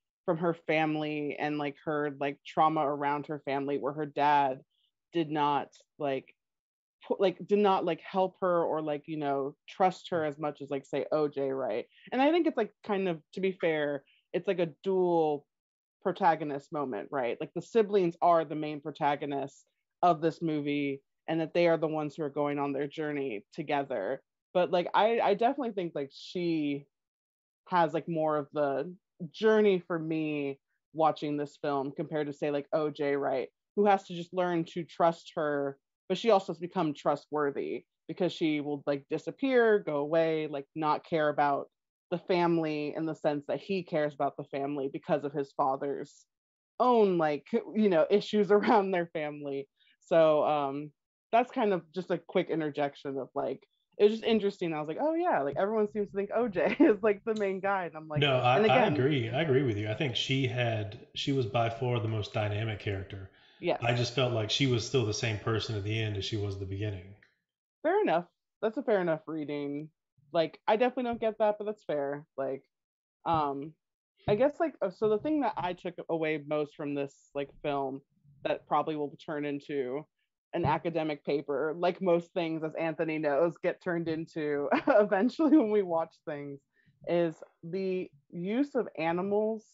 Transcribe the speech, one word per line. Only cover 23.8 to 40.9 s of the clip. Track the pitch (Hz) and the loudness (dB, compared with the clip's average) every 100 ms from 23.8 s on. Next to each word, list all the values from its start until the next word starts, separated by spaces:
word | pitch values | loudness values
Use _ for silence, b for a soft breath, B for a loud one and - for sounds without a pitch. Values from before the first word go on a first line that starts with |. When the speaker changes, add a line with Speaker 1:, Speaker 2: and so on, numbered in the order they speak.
| 139 123 95 135 _ _ _ 185 | -2 -4 -4 -6 _ _ _ -2
Speaker 1:
But, | 156 | 2
like, | 180 175 - | 0 0 2
I, | 214 233 | 4 4
I | 170 202 | 2 2
definitely | 233 277 240 | 2 0 -4
think, | 196 170 151 | -4 -4 -4
like, | 139 | -8
she | - - 185 175 165 147 143 143 _ _ _ _ _ _ _ - | -10 -10 -4 -2 0 0 -4 -8 _ _ _ _ _ _ _ -2
has, | 180 160 | 2 2
like, | 160 160 | 0 -2
more | 165 156 151 | -2 0 0
of | 143 | -2
the | 151 143 135 165 180 _ _ 175 | -2 0 0 -4 -10 _ _ -12
journey | - 220 220 208 190 | 0 4 6 4 2
for | - 175 | 0 -6
me | 160 160 156 147 139 139 _ _ _ 151 | -2 -2 -2 -2 -4 -8 _ _ _ 0
watching | 156 151 151 147 | 0 0 -2 -2
this | 147 - | -4 -6
film | 151 143 135 | -4 -2 -2
compared | 143 151 156 147 | -6 -4 -4 -4
to, | |
say, | 139 151 | -4 -2
like, | 147 139 | -2 -2
O | 160 151 | -2 -2
J, | 147 143 139 | -2 -2 0
right? | 135 135 - _ _ - | 0 -2 -4 _ _ 2
Who | 208 | 4
has | 196 - | 4 0
to | 175 | -10
just | 170 | -6
learn | 185 180 170 165 | -2 0 0 -2
to | 180 160 | -6 -8
trust | - 170 170 - - | 2 2 2 -4 -4
her, | 147 147 139 139 _ _ - | -2 0 -2 -6 _ _ -6
but | 185 | -2
she | 226 | 4
also | 196 196 | 4 4
has | 165 | -6
become | 170 190 160 143 | -6 0 0 0
trustworthy | 170 143 - 147 143 131 78 110 - _ - | 0 -2 -2 -2 -2 -2 -4 -6 -10 _ -14
because | 165 175 | -4 -4
she | - 160 151 | 0 0 0
will, | 147 143 139 | -2 -4 -4
like, | 143 139 | -4 -4
disappear, | 156 - - 269 254 226 208 | -6 -6 -4 2 4 6 4
go | 165 147 | 2 -2
away, | 147 165 160 160 151 | 0 2 2 0 -2
like, | 147 139 156 | -6 -8 -4
not | 151 | 0